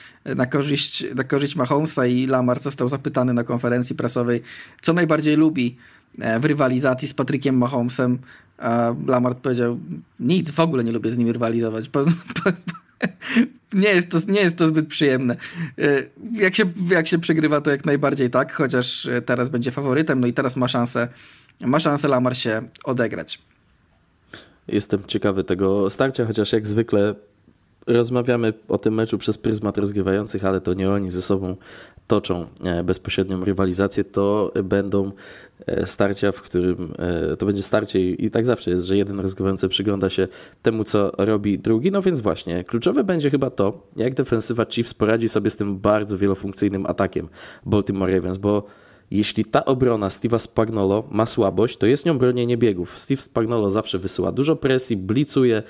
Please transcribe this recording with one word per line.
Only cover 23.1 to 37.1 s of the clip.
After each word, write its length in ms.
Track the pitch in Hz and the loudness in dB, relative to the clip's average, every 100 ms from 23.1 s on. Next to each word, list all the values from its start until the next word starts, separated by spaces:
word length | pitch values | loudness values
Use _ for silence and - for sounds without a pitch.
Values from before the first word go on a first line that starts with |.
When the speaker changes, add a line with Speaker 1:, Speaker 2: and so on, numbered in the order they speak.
| 90 80 - _ _ _ _ _ _ _ _ _ - - _ - | -4 -10 -12 _ _ _ _ _ _ _ _ _ -20 -20 _ -4
Speaker 2:
Jestem 360 | 104 - 101 101 | -4 0 -4 -2
ciekawy 360 | 104 104 95 | -2 0 0
tego 460 | 90 92 98 101 98 | 0 0 2 2 2
starcia, 360 | - 135 131 110 | 0 0 0 -2
chociaż 280 | 107 101 | 0 0
jak 140 | 113 107 | 0 0
zwykle 480 | 107 113 104 104 101 - _ _ _ _ _ - | 0 2 2 2 -2 -12 _ _ _ _ _ 0
rozmawiamy 640 | 120 117 127 120 120 110 107 - | 2 2 0 0 2 0 -2 -4
o 100 | 104 | 0
tym 160 | 110 | 0
meczu 240 | 110 113 104 | 0 0 -2
przez 200 | - - | -2 -2
pryzmat 400 | 117 107 104 101 | -2 -2 -2 -2
rozgrywających, 680 | 101 101 92 98 104 101 95 | -2 0 0 0 -2 -2 0
ale 160 | 95 | 0
to 120 | 90 | -2
nie 160 | 92 95 | 0 0
oni 200 | 101 95 | 0 -2
ze 120 | 90 | -2
sobą 340 | 92 95 92 92 - - - - - | 0 0 -2 -8 -12 -20 -20 -10 0
toczą, 360 | 107 - 87 85 - | 0 0 -6 -6 -8
e, 200 | 90 85 | -4 -2
bezpośrednią 600 | 87 92 - - 95 92 92 | 0 -2 -2 -4 -2 -2 -2
rywalizację, 580 | 95 95 90 98 - | 0 0 2 0 0
to 500 | 98 - 101 104 95 - | -2 0 0 0 0 -2
będą, 480 | 95 101 98 98 98 - - - - - - | 0 0 0 0 -2 -6 -16 -20 -20 -14 -4
e, 200 | - - | -2 0
starcia, 440 | - 101 98 101 | 0 0 0 -2
w 100 | - | -2
którym, 520 | - 90 90 87 85 - 87 | -4 0 0 0 -6 -6 -4